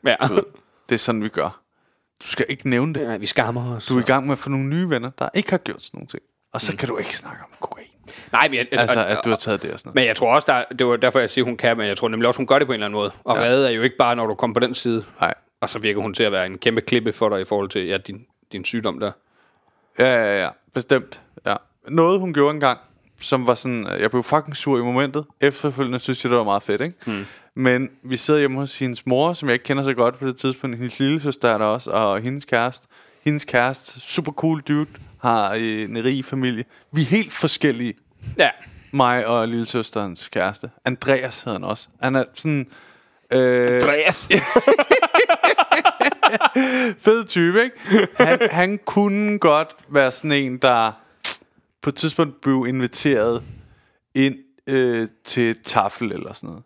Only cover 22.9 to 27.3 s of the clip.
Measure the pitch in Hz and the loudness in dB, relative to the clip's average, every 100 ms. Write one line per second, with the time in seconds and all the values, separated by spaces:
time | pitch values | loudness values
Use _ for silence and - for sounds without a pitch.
22.9 | _ _ _ - 135 120 120 131 120 98 | _ _ _ -4 -2 0 0 -2 -6 -6
23.9 | 92 107 123 117 151 151 143 - 131 120 | -2 0 0 0 0 -2 -8 0 0 0
24.9 | 123 139 139 147 _ 143 139 147 127 131 | 0 -2 -4 -10 _ -2 0 -6 -4 -6
25.9 | 123 - 127 123 120 107 101 - 104 147 | -4 -6 -4 0 0 2 -2 -2 -4 -4
26.9 | 170 - 104 98 | -8 -8 -8 -8